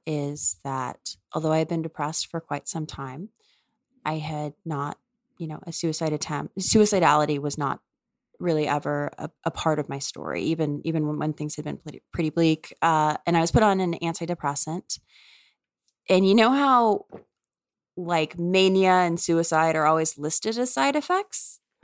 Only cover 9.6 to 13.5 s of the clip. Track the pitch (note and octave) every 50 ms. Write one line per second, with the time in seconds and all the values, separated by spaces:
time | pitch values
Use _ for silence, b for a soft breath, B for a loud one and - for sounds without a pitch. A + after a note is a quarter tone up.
9.6 | - D#3+ D#3 D3+ C#3+ D3 C#3 C#3 - - - - D#2 D#2+ C#2 E2+ F2+ C#3+ D#3+ D#3+
10.6 | D#3 D3 D3 C#3+ - E3 D#3+ D#3+ D3+ D3+ D3+ D3 D3+ D#3 D3+ - D3+ D3+ - -
11.6 | D#3+ D3+ C#3+ - - D#3 - - - _ - - D#3+ D#3 - E3+ E3 D#3+ D#3+ D#3
12.6 | - - - - - E3 D#3+ D#3 D3+ D3+ D3+ - - E3+ E3+ E3+ E3 E3+